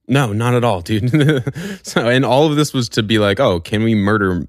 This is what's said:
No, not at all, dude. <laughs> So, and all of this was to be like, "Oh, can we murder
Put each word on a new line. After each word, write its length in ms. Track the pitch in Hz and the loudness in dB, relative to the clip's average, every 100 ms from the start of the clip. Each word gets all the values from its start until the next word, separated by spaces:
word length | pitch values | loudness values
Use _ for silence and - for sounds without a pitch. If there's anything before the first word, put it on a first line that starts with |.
| - | -2
No, 260 | 139 123 | 0 0
not 220 | 104 120 123 | -2 0 0
at 80 | |
all, 180 | 117 95 | 0 -2
dude. 300 | 85 110 123 | -2 -2 0
<laughs> 720 | 151 143 139 135 147 202 190 | 2 2 0 -2 -8 -10 -12
So, 260 | - 180 120 | -6 -2 2
and 160 | 127 123 | 2 2
all 240 | 131 156 | 2 2
of 60 | 147 | 2
this 180 | 147 | 0
was 160 | 135 117 | -2 -4
to 140 | - | -4
be 160 | 107 110 | 0 2
like, 200 | 101 101 | 2 2
"Oh, 200 | 131 87 | 2 0
can 240 | - 107 | -2 -2
we 100 | 113 | 0
murder 540 | 107 98 107 95 90 | 2 2 2 0 -2